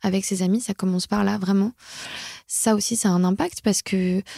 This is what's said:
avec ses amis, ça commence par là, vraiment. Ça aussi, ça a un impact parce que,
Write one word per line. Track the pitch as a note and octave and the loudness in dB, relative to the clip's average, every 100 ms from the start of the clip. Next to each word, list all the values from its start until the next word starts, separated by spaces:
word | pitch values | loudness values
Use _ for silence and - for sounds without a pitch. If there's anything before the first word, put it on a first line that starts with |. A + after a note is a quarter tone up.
avec | G3 F#3+ | 0 0
ses | F#3 F#3+ | 0 0
amis, | F3+ A3 | 2 2
ça | - F#3+ | 0 -2
commence | F#3 F3+ - | -2 -2 0
par | G#3 | 0
là, | G3 G#3 | 0 0
vraiment. | F#3 G3 G#3 - - - - - - - - | 2 2 0 -4 -16 -16 -14 -12 -14 -16 -8
Ça | - A3+ G#3 | -2 2 2
aussi, | - A3+ | 0 0
ça | G#3 | 2
a | |
un | F3+ | 4
impact | F3+ G3 E4+ - | 4 2 -2 -2
parce | A3 G3 | 0 0
que, | - F#3+ F#3 F#3 - | 0 0 2 0 -2